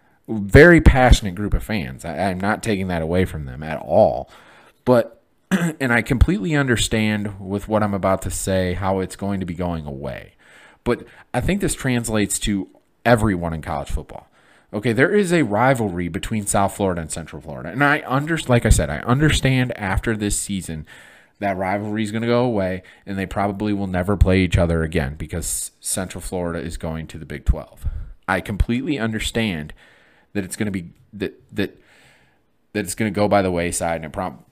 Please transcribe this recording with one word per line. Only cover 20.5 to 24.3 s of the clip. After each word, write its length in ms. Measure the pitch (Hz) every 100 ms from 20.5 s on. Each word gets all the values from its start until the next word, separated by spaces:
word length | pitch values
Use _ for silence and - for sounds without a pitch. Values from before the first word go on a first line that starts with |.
| 98 80 80 78 - - - _ _
that 180 | 101 95
rivalry 460 | 92 101 107 107
is 100 | 107
gonna 140 | 113 117
go 180 | 120
away 380 | 127 107 92 92 - -
and 140 | - 98
they 80 | 92
probably 460 | 104 101 98 107
will 140 | 101 98
never 300 | 90 90 95
play 240 | 90